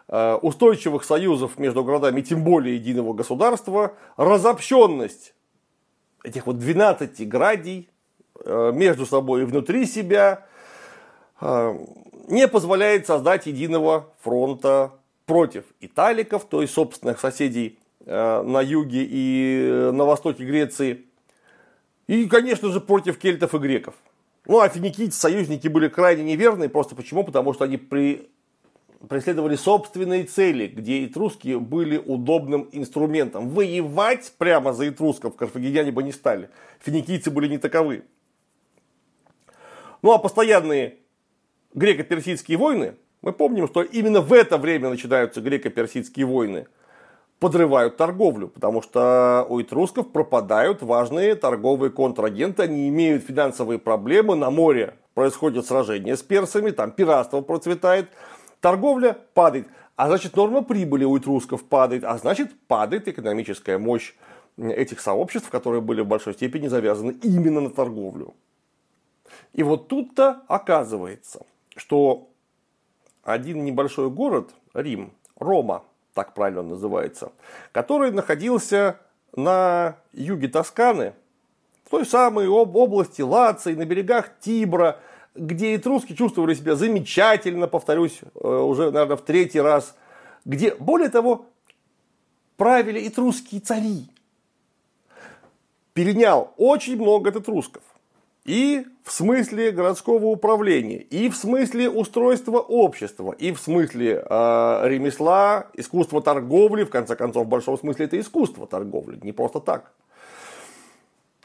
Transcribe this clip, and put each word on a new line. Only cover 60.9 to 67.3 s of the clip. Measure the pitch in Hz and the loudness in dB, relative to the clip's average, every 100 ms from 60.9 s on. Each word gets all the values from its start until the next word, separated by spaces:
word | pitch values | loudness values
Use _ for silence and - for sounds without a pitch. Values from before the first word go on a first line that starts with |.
| 139 | 0
у | 135 139 | 2 0
этрусков | 135 123 123 123 | 0 -2 -2 -8
падает, | - 135 131 127 | 0 2 2 0
а | 113 117 | -4 -4
значит, | 123 202 285 - - | -2 -2 -4 -8 -2
падает | 113 107 208 208 | -2 0 -4 -8
экономическая | 147 110 107 113 95 104 95 | -8 -6 -4 -6 -8 -4 -4
мощь | 113 117 - - - - _ - | -2 -4 -4 -20 -20 -20 _ -10
этих | 113 110 135 107 | -6 -4 -6 -6
сообществ, | - 101 175 233 - | -4 -2 -2 -6 -6
которые | 123 123 117 | -6 -4 -4
были | 113 113 | -4 -4
в | 104 | -2
большой | 107 - | -4 -4
степени | 101 127 151 143 | -8 -6 -6 -4
завязаны | 123 107 104 113 127 | -2 -2 -2 -4 -4
именно | 240 | 0